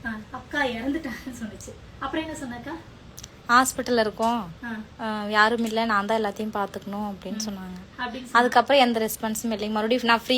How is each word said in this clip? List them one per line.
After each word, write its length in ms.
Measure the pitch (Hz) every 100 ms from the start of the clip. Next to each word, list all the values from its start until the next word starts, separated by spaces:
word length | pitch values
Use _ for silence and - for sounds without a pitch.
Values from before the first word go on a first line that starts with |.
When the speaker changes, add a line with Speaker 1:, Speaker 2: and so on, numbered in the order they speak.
| 233
Speaker 1:
ஆ, 60 | 214 - 254
அக்கா 220 | - 294 269 226
இறந்துட்டாங்கன்னு 640 | 262 320 277 220 - 247
சொன்னுச்சு. 300 | 220 190 - - - -
அப்புறம் 220 | 269 320 320
என்ன 120 | 302
சொன்னாக்கா? 320 | 262 240 269 320 - - - - - - -
Speaker 2:
ஹாஸ்பிட்டல்ல 540 | 240 262 - 247 240
இருக்கோம், 360 | 214 208 226 233 180 -
Speaker 1:
ஆ. 60 | 240 220 220 -
Speaker 2:
ஆ, 80 | 220 214 208
யாரும் 320 | 214 214 233 226
இல்ல, 100 | 220 226
நான் 180 | 202 208
தான் 100 | 220
எல்லாத்தையும் 340 | 208 196 214 214
பாத்துக்கணும் 540 | 196 202 196 202 208
அப்படின்னு 320 | 196 185 208
Speaker 1:
ம். 40 | 214
Speaker 2:
சொன்னாங்க. 300 | 190 185 180 - -
Speaker 1:
அப்படின்னு 300 | 247 254 247
சொன்னாங்க. 100 | 233
Speaker 2:
அதுக்கப்புறம் 420 | 247 240 233 277 240
எந்த 120 | 226
ரெஸ்பான்ஸும் 500 | 220 - 220 220 233 208
இல்லைங்க. 200 | 214 220
மறுபடியும் 340 | 220 247 233
"நான் 120 | 233
ஃப்ரீ 140 | -